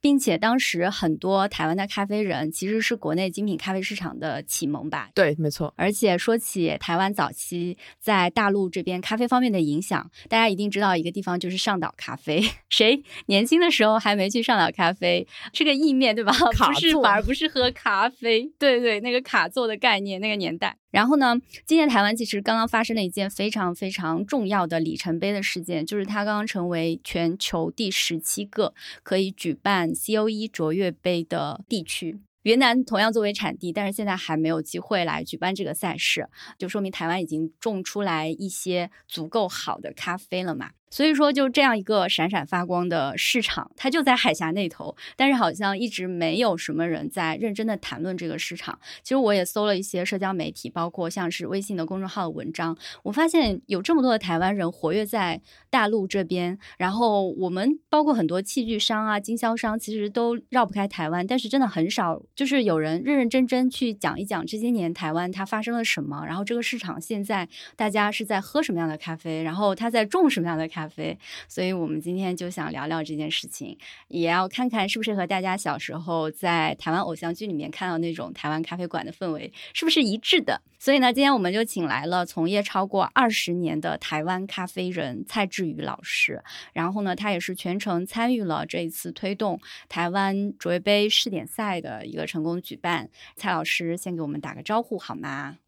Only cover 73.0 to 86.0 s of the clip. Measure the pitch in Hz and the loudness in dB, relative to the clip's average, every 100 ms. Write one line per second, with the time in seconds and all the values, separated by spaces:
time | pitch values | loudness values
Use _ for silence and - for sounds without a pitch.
73 | 156 151 156 160 - - 135 - - - | -4 -4 -4 -4 -6 -12 -12 -14 -18 -20
74 | _ 175 165 175 190 185 254 226 208 226 | _ -2 2 2 0 -2 -2 0 -2 -2
75 | 220 202 180 190 185 190 - 135 - 156 | -2 -2 0 -2 -2 -2 -2 -4 -6 -8
76 | 165 165 156 156 180 170 156 147 - 160 | -4 -2 -2 -2 0 2 0 -2 -2 -2
77 | 151 160 170 175 214 160 151 - 185 165 | -2 -4 -6 -6 -6 -6 -6 -6 -4 -2
78 | 170 165 92 - 151 156 165 175 175 165 | -2 -4 -8 -8 -4 -4 -4 -6 -6 -6
79 | - 165 185 156 - - - - 320 320 | -6 -8 -6 -6 -8 -16 -10 -2 2 4
80 | 240 214 - - - 113 _ _ - 277 | 2 0 2 0 2 -4 _ _ 2 4
81 | 254 247 277 269 180 202 226 - 160 120 | 4 4 4 4 2 0 -2 -2 -2 -2
82 | 151 180 175 - 165 202 202 196 196 196 | -2 -2 -2 -2 0 0 0 -2 0 0
83 | 180 - 247 214 - 175 170 156 165 156 | 2 4 2 2 -2 -2 -2 -2 -4 -6
84 | - 156 160 185 190 - 180 - 180 180 | -4 -4 -2 -4 -6 -8 -8 -6 -6 -4
85 | 143 123 - 226 196 - 175 151 147 - | -6 -6 -6 -4 -2 -2 -6 -4 -6 -8